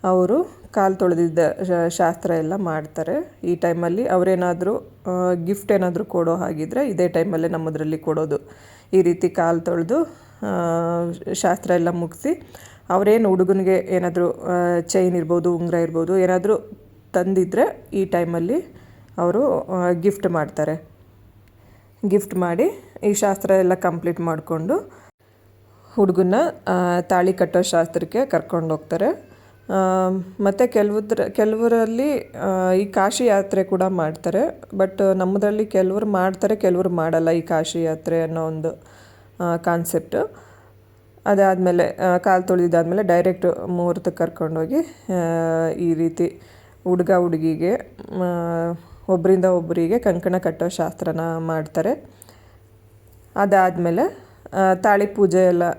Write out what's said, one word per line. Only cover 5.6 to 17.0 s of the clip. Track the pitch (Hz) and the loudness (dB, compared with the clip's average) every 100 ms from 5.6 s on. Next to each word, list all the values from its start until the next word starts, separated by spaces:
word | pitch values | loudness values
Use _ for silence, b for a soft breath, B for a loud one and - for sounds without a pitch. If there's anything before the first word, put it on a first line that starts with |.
| - | 0
ಏನಾದ್ರೂ | 202 185 170 208 | 2 2 -2 -2
ಕೊಡೋ | 180 165 170 | -2 0 0
ಹಾಗಿದ್ರೆ | - 160 156 - 277 | -2 -4 -4 -2 -2
ಇದೇ | 190 180 | 0 0
ಟೈಮಲ್ಲೇ | 170 175 165 165 | 2 0 0 -2
ನಮ್ಮದ್ರಲ್ಲಿ | 170 160 156 156 156 | -2 -4 -4 -4 -4
ಕೊಡೋದು. | 160 151 156 147 - B B B B | -2 -2 -2 -4 -6 B B B B
ಈ | 190 | 4
ರೀತಿ | 175 170 180 | 4 2 0
ಕಾಲು | 180 170 170 | 0 0 0
ತೊಳೆದು, | 165 170 165 277 | 0 -2 0 0
ಆ, | 311 - - - 208 180 170 165 170 170 170 170 - | -2 -8 -20 -10 -6 -2 0 -2 -2 -2 -4 -6 -8
ಶಾಸ್ತ್ರ | 185 185 185 - | -2 -2 -2 0
ಎಲ್ಲ | 175 165 | 0 0
ಮುಗಿಸಿ, | 170 170 - 277 349 B B B B - | -2 -6 -6 -4 -6 B B B B -2
ಅವರೇನು | 185 202 220 214 | 0 4 4 4
ಹುಡುಗನಿಗೆ | 185 185 190 185 185 185 185 | 2 2 2 2 2 2 -2
ಏನಾದ್ರೂ, | 175 175 175 | 0 0 -2
ಆ, | - 165 180 175 175 | -2 -4 0 0 0
ಚೈನ್ | 170 190 180 175 | 0 2 2 0
ಇರ್ಬೋದು, | 160 175 170 170 | 0 0 0 -2
ಉಂಗುರ | 175 | -2
ಇರ್ಬೋದು, | 170 165 165 165 190 | 0 0 -2 0 2
ಏನಾದ್ರೂ | 185 185 202 214 - - - - | 2 2 2 -2 -2 -20 -20 -20